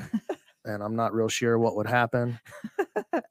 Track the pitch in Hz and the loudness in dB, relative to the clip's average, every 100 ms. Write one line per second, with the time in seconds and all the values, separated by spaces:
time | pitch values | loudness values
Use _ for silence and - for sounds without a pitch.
0 | - 214 - - _ _ 110 104 107 113 | -6 -6 -6 -10 _ _ -8 -6 -4 0
1 | 117 110 110 - 117 117 113 98 107 123 | 0 2 0 2 2 4 2 0 2 2
2 | 117 123 120 117 - - - - 349 466 | 4 2 -2 -4 -12 -14 -6 -4 -4 -4
3 | - 302 - | -4 -4 -4